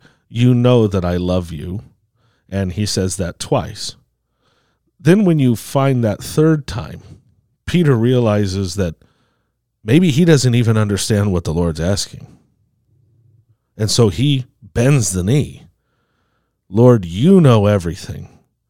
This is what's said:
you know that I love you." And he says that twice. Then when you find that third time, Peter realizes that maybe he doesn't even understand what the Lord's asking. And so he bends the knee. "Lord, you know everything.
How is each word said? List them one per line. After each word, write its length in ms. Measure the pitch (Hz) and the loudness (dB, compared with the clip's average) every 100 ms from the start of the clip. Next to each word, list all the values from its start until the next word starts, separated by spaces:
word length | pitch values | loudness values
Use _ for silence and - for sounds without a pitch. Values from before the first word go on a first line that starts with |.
| _ _ _ | _ _ _
you 260 | 117 123 | 0 2
know 320 | 123 123 123 107 | 2 4 2 2
that 180 | 95 | -2
I 120 | 87 90 | -2 -4
love 340 | 90 90 85 | -2 -4 -4
you." 300 | 78 80 95 - _ _ _ _ _ _ | -12 -10 -12 -14 _ _ _ _ _ _
And 240 | 98 92 | -6 -6
he 140 | 85 104 | -4 -4
says 320 | - 92 - | -2 -4 -6
that 200 | 87 - | -10 -10
twice. 580 | - 135 107 104 - - _ _ _ _ _ _ _ _ _ _ | -4 -4 -4 -12 -14 -16 _ _ _ _ _ _ _ _ _ _
Then 240 | 147 196 | 2 2
when 140 | 190 156 | 4 2
you 160 | 127 | 0
find 480 | 113 - 139 135 127 | 0 -4 -2 0 0
that 180 | 110 98 | -2 -4
third 460 | - - 160 156 - | -6 0 2 0 -4
time, 360 | 107 80 - - - _ _ _ _ - | -12 -12 -16 -20 -20 _ _ _ _ -4
Peter 280 | 180 156 | 0 2
realizes 800 | 120 117 127 113 104 101 92 95 | 2 2 2 2 0 -2 -4 -6
that 220 | 95 90 - _ _ _ _ _ _ _ _ | -4 -6 -6 _ _ _ _ _ _ _ _
maybe 260 | 107 147 180 | 0 2 2
he 140 | 131 | 2
doesn't 320 | 175 147 127 117 | 4 4 2 2
even 200 | 113 110 | 2 0
understand 560 | 104 98 - 104 104 | 0 -2 0 0 0
what 120 | 87 | -2
the 100 | 82 | -4
Lord's 240 | 80 87 78 | -4 -4 -4
asking. 480 | 85 101 - - - _ _ _ _ _ _ _ _ _ _ _ _ _ _ - | -4 -4 -6 -14 -20 _ _ _ _ _ _ _ _ _ _ _ _ _ _ -6
And 120 | 107 | -2
so 200 | - 110 | 2 0
he 380 | 85 143 135 123 _ | 2 -2 -2 -6 _
bends 520 | - - 127 143 110 | -10 -2 0 2 0
the 100 | 92 | -4
knee. 460 | 90 143 - - - _ _ _ _ _ _ _ _ _ _ | 0 0 -2 -10 -20 _ _ _ _ _ _ _ _ _ _
"Lord, 360 | 101 123 120 | 2 4 4
you 360 | 87 87 156 190 | 0 0 4 6
know 260 | 147 113 101 | 6 4 4
everything. 760 | 104 85 - - - - _ _ _ | 0 -2 -8 -12 -16 -16 _ _ _